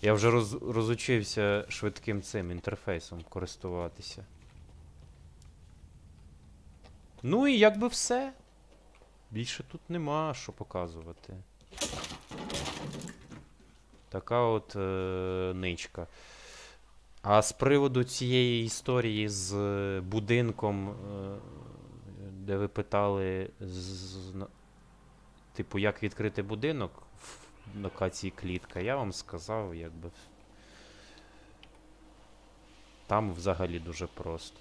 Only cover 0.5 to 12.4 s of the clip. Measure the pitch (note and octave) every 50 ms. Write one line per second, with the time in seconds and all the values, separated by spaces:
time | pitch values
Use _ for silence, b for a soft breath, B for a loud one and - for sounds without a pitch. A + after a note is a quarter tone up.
0.5 | A2 - - - A#2 A2+ A2+ A2 A#2+ A2+ - - B2+ A#2 G#2 - - - G#2+ G2+
1.5 | G2+ G2+ G#2 - - - - G#2 G2+ - - - G#2+ G2+ F#2+ - - G#2+ F#2 F2
2.5 | F2 F2 - - - - - - F#2+ E2+ - - - E2+ E2 - - - F2+ F2+
3.5 | - - - F#2+ F2 F2 F2 E2+ - - G2 - - - F#2+ - - - - -
4.5 | - - - - - - - - - - - - - - - - - - - -
5.5 | - - - - - - - - - - - - - - - - - - - -
6.5 | - - - - - - - - - - - - - - - A#2+ E3 A3+ C4+ C#4+
7.5 | C4+ A3+ G#3 G#3+ G#3 G3+ A3 A#3+ A#3 - - - B3 B3 C4+ C4+ C4 - - -
8.5 | - - - - - - - - - - - - - - - - G#2+ G#2+ A#2 B2
9.5 | - - B2+ - - E3 - - E3 F3 D#3+ D3 D3 D#3 D#3 D#3 C#3+ - - -
10.5 | G#2+ - G#2+ - - F#2 F2+ E2+ E2 E2+ D#2+ E2 E2+ - - - - F#2 F#2+ -
11.5 | - - - - - - - - - - - - - - - - - -